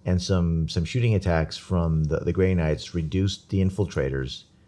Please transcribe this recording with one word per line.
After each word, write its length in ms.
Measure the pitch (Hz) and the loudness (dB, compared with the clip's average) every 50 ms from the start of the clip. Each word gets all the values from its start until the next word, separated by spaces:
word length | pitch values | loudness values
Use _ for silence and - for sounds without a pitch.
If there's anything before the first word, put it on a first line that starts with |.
| _ | _
and 160 | - 90 87 | 0 0 0
some, 460 | - - 98 90 87 85 82 82 80 78 | 2 2 2 2 2 2 2 0 0 0
some 140 | - 90 80 | -2 -4 -4
shooting 280 | 80 - 127 120 117 110 | -2 -2 0 2 2 2
attacks 420 | 95 - 92 82 80 78 76 - - | 2 2 2 2 2 0 -2 -6 -14
from 460 | - - 92 87 85 82 80 80 78 | -6 -2 0 0 2 2 2 2 2
the, 160 | 76 80 - | 0 0 0
the 120 | - 87 | 0 -2
Grey 220 | 85 92 92 92 92 | 0 2 2 2 2
Knights 400 | 87 80 78 76 76 - - - | 2 2 0 0 -2 -4 -6 -6
reduced 560 | 87 80 76 90 95 98 98 - - - - | -4 -4 -2 0 0 0 0 -2 -6 -10 -4
the 80 | - 98 | 0 0
infiltrators 800 | 95 92 92 - 101 80 - 78 69 67 67 67 67 67 - - - _ _ _ - | 0 0 0 -2 -4 -2 -2 -4 -2 -2 -2 -4 -6 -6 -10 -14 -18 _ _ _ -20